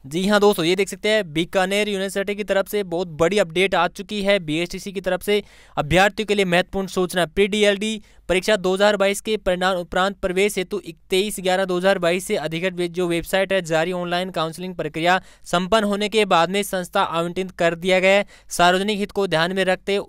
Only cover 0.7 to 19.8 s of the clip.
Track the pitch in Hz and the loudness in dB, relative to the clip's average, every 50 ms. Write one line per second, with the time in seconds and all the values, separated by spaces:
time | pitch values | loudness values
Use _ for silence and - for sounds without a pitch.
0.7 | 185 - 196 - 202 180 - 208 214 220 202 160 147 160 - - - 196 185 185 | 2 0 0 -4 -4 -4 0 0 2 2 0 -2 -4 -4 -4 0 0 0 0 2
1.7 | 196 208 214 208 202 190 190 196 185 196 196 196 208 202 214 190 196 196 196 - | 0 0 0 0 -2 -4 -4 -4 -4 -4 -4 -4 -4 -6 -4 0 0 0 0 0
2.7 | 208 208 202 180 170 170 190 175 156 143 160 175 208 208 190 165 160 180 190 196 | -2 -4 -4 -2 -4 -4 -4 -6 0 0 0 2 4 2 0 0 0 0 0 2
3.7 | 190 175 170 180 - - 196 - 214 208 190 196 202 202 170 151 151 160 175 170 | 2 0 0 0 -4 -10 -12 -8 -6 -4 0 2 0 0 0 -4 -4 -4 -4 -6
4.7 | - 185 - 202 185 196 180 190 180 180 - 208 208 208 196 - - - - - | -8 -12 -12 -10 -10 -6 -4 -4 -4 -4 -2 0 0 -2 -2 -6 -20 -20 -20 -8
5.7 | - - 151 139 151 180 196 208 202 - 220 196 202 202 196 180 170 180 185 _ | -6 -6 -2 2 4 4 4 4 2 -2 -2 -2 0 0 2 2 2 2 0 _
6.7 | - 196 196 185 - 190 180 170 - 185 170 160 _ 196 202 208 202 214 208 208 | -4 -6 -6 -4 -2 -2 -2 0 0 -2 -2 0 _ 0 0 2 2 2 4 4
7.7 | 202 190 214 220 220 208 - _ _ - _ - 175 185 180 - 214 202 175 185 | 2 2 -2 -4 -4 -6 -10 _ _ -20 _ 0 0 0 2 2 0 2 2 0
8.7 | 190 190 202 214 214 196 196 196 202 - - 220 220 208 - 190 180 180 180 185 | 2 4 4 2 4 4 2 0 0 -2 -4 -4 -4 -2 0 -2 -2 0 0 0
9.7 | 196 180 175 - - 180 185 202 196 _ - 185 175 185 202 208 - 196 - - | 0 -2 -4 -2 0 0 0 0 -2 _ -4 -2 0 0 0 0 0 -4 -6 -6
10.7 | - 196 - - 156 _ - _ 196 185 202 214 202 - 175 185 180 185 196 185 | -8 -10 -10 -12 -18 _ -6 _ 0 0 0 0 -4 -4 -2 0 0 0 0 0
11.7 | 180 175 180 190 196 190 170 165 175 185 185 - 214 170 143 156 160 165 175 190 | -2 2 2 2 2 4 2 0 0 0 -2 -2 -4 -2 -2 -4 -4 -2 -4 -4
12.7 | 180 170 175 175 165 180 180 170 170 170 160 - - 190 196 190 190 190 175 156 | -2 -2 -6 -4 -2 -2 -2 0 0 -2 -4 -4 -2 -2 -2 0 -2 -4 -2 0
13.7 | 165 156 165 180 180 180 175 175 175 175 190 185 - 170 160 165 160 175 180 185 | 0 0 0 0 -4 -6 -4 -4 -2 -4 -4 -4 -4 -4 -6 -6 -6 -10 -10 -10
14.7 | 180 170 156 151 - 165 160 175 185 185 - - - _ - - - 175 185 180 | -8 -8 -8 -6 -6 0 2 2 2 2 0 -8 -20 _ -8 -2 -2 -2 0 2
15.7 | 214 220 208 208 202 202 208 208 208 220 214 190 185 165 165 170 190 202 202 - | 2 2 2 0 0 -2 -2 0 2 0 2 4 4 4 4 2 0 -2 -2 -2
16.7 | - 185 180 - - 202 190 - 160 165 170 175 175 185 190 185 - - 175 170 | -4 -6 -6 -2 0 0 0 0 0 -2 -2 -2 -4 -6 -8 -8 -2 0 0 0
17.7 | 170 170 170 185 185 185 180 190 196 202 196 - - - _ - - - 175 180 | 0 0 0 2 2 4 4 4 4 4 2 -2 -12 -20 _ -10 0 4 4 4
18.7 | 180 185 196 214 214 190 208 196 - 202 196 185 160 156 165 175 190 190 185 185 | 4 2 0 -2 -2 -4 -4 -4 -2 -4 -2 0 0 0 0 0 0 0 0 0
19.7 | 185 185 | 0 -2